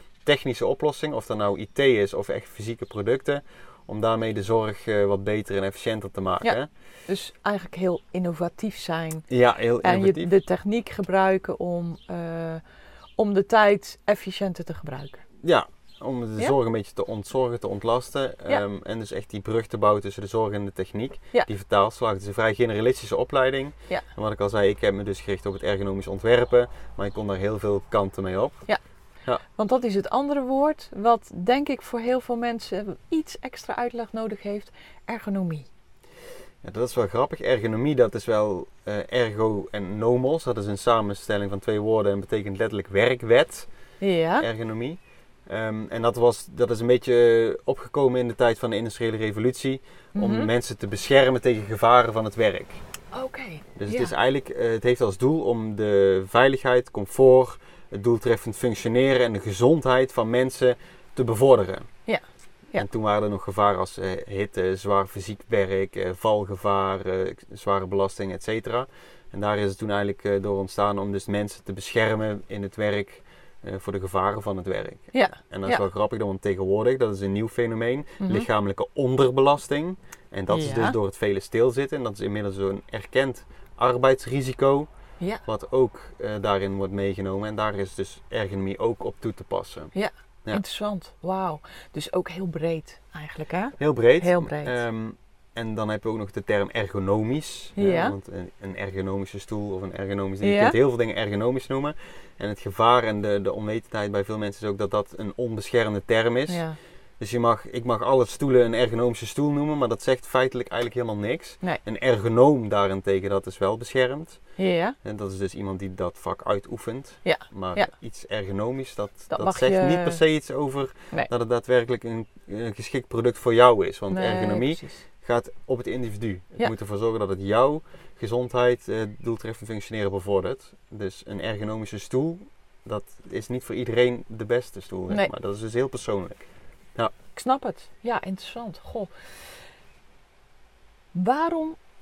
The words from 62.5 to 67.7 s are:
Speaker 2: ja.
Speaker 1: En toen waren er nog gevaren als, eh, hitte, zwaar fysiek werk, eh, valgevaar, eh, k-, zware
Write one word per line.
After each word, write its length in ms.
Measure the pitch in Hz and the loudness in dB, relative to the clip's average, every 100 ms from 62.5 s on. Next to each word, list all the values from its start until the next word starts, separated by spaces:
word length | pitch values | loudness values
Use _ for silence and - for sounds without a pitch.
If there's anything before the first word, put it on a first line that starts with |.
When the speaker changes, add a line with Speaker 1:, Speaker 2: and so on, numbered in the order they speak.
| - - | -20 -8
Speaker 2:
ja. 100 | - | -6
Speaker 1:
En 100 | 104 | -4
toen 120 | 113 | -2
waren 220 | 107 104 | 2 2
er 60 | 107 | 2
nog 140 | 98 | -2
gevaren 360 | - 98 101 92 | -4 2 4 4
als, 180 | 92 - | -2 -4
eh, 120 | 92 95 - | -6 -6 -6
hitte, 480 | 98 101 - 92 95 | -4 -2 0 0 0
zwaar 300 | 98 98 98 | 2 2 0
fysiek 340 | 104 95 104 - | -4 -10 -10 -2
werk, 480 | 110 95 95 98 101 | 0 2 0 -2 -4
eh, 140 | 92 | -6
valgevaar, 920 | 92 113 107 95 95 104 98 98 95 92 | -2 2 2 0 -2 0 2 0 -2 -2
eh, 280 | 92 95 - | -2 -2 -6
k-, 60 | - | -16
zware 320 | 95 - | -6 0